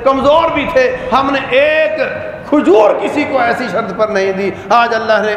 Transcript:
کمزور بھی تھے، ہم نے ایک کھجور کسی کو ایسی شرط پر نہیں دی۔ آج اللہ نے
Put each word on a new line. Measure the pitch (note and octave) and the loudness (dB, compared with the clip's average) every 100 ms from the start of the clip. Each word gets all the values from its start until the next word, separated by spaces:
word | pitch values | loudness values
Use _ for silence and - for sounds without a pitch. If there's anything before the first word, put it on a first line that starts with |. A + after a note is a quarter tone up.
کمزور | C4 C4+ C4 D#4 D#4 | 0 2 4 4 2
بھی | D4 B3+ | 0 -2
تھے، | C4 B3+ E3+ - | 0 0 -2 -2
ہم | A#3+ C#4 | -2 0
نے | C#4 - | -2 0
ایک | B3+ D4+ D#4 D#4 - C4 - - - - | 2 2 2 0 -2 -4 -6 -10 -12 -2
کھجور | D4 B3 G#4 G#4 - | 0 4 4 4 2
کسی | D4+ D4 | -2 -4
کو | D4 C4+ | -2 0
ایسی | A#3 A#3 B3 | 0 -2 -4
شرط | A#3 G#3 G#3 | -4 -4 -2
پر | G#3+ | -2
نہیں | G3+ G3 | 0 -2
دی۔ | F#3 G3 F#3+ - | -2 -4 -6 0
آج | A#3 A#3 | 2 2
اللہ | A3+ A3 | 0 0
نے | G#3+ G#3+ | 0 0